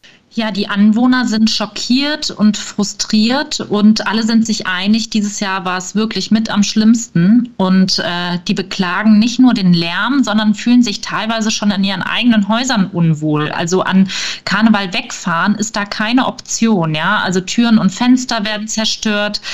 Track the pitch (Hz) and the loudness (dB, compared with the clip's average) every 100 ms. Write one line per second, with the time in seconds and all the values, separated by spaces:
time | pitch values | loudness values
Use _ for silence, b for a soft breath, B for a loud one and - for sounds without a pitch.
0 | b b _ - 220 190 - 202 214 214 | b b _ -6 -4 -4 -4 2 4 4
1 | 254 254 220 220 220 - 208 - - 254 | 2 2 0 2 0 0 -4 -6 -2 0
2 | 294 302 302 - 214 202 - - 202 - | 0 -4 -6 0 0 0 -4 -6 -4 -6
3 | - 214 226 269 302 - - 208 214 220 | -2 0 2 0 -4 -8 -4 2 4 4
4 | 196 214 220 233 220 214 - 185 196 226 | 0 -2 0 2 2 -2 -4 -2 0 0
5 | 220 220 202 - 196 190 180 180 180 208 | 0 -2 -4 -4 -4 -4 -4 -6 -4 -4
6 | 220 190 185 220 220 208 202 214 220 233 | -4 -4 0 0 2 0 0 2 4 4
7 | - 170 180 240 240 - 185 190 190 - | 0 2 4 4 2 0 2 4 2 0
8 | - 175 175 175 - 202 185 - 180 180 | -2 -4 -4 -4 -4 -4 -4 -4 -2 0
9 | 214 208 240 233 254 202 185 170 170 180 | 4 4 4 4 4 4 4 2 0 -2
10 | 226 277 214 214 214 208 240 247 240 - | 0 0 0 2 0 0 2 4 4 -2
11 | - 165 220 226 220 - 208 196 196 185 | -6 -6 -4 -2 -2 -2 -2 0 -2 -2
12 | - 185 240 220 196 226 262 233 185 170 | -4 0 2 2 2 0 0 0 0 0
13 | 165 151 156 151 151 - 170 185 - 190 | 0 2 0 0 -2 -4 -2 0 2 2
14 | 190 B B B - 196 226 208 190 226 | 2 B B B -4 2 2 2 -2 -6
15 | 247 - 185 170 190 208 208 214 202 - | -8 -8 -4 -2 0 -2 -4 -6 -6 -4
16 | 220 254 220 - - - 226 202 160 156 | -2 0 -2 -6 -8 -2 0 2 0 -2
17 | 175 208 190 185 180 - 233 214 185 - | 0 0 0 -2 -2 0 2 2 0 0
18 | 247 254 - 226 220 214 220 - 220 - | 2 2 0 -4 -4 -6 -6 -4 -4 -2
19 | 220 208 208 208 B | -2 -2 -2 -6 B